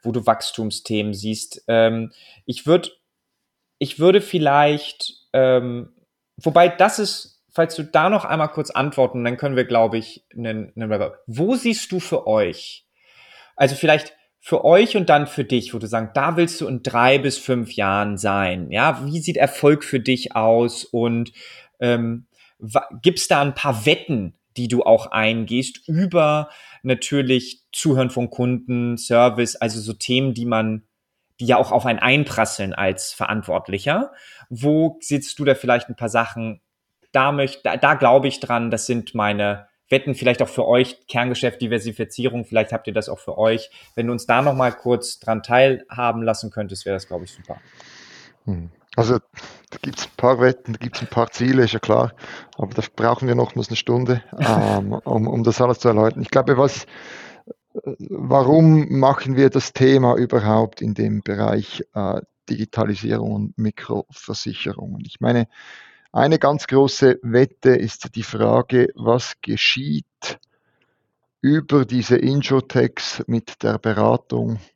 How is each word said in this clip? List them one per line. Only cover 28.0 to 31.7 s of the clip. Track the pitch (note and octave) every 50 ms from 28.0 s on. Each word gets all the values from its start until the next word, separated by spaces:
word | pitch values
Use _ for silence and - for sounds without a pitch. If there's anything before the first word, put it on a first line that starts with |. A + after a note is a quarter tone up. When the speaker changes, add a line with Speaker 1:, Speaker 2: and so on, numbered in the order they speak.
| C3 B2
Speaker 1:
von | - B2+ A#2+ A#2
Kunden, | - - B2 B2 B2+ A#2+ - - B2+ A#2+ A#2+ A#2+ A#2+
Service, | A#2 - - A#2 A#2 A#2+ B2 A2 A2+ A#2+ A2 -
also | - - A#2 G#2+ A2+
so | G#2 A2 G#2+
Themen, | _ - - B2 B2+ C3+ C3+ A#2+
die | A#2 A#2+
man, | A#2+ A#2 A2+ A2 A2 A2 A2 _ _ _ _ _ _ _ _ _ _ _ _
die | B2+
ja | A#2 B2
auch | A2 A#2 -